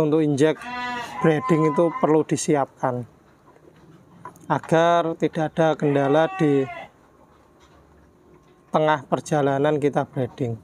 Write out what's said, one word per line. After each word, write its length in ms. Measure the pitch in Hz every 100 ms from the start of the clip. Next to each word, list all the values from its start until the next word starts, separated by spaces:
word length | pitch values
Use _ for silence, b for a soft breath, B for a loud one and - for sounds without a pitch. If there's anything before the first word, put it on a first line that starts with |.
untuk 240 | 156 156
injek 320 | 151 139 156 147 - 247 247 - - -
breeding 480 | 165 151 - 160 156
itu 160 | 147 170 -
perlu 220 | 165 156
disiapkan 840 | 147 143 - 147 135 - 135 123 117 _ _ _ _ - - - - - - - - -
agar 720 | - 143 - 165 170 170 165 165
tidak 400 | 156 175 151 -
ada 120 | 160
kendala 560 | 156 151 143 139 151 160 -
di 320 | 156 139 131 117 - _ _ _ _ _ _ _ _ - _ _ _ _ _ - _ _ _
tengah 400 | 160 156 151 -
perjalanan 720 | 143 - 151 139 139 147 151
kita 240 | 143 143
breeding. 560 | 135 143 123 - 123 110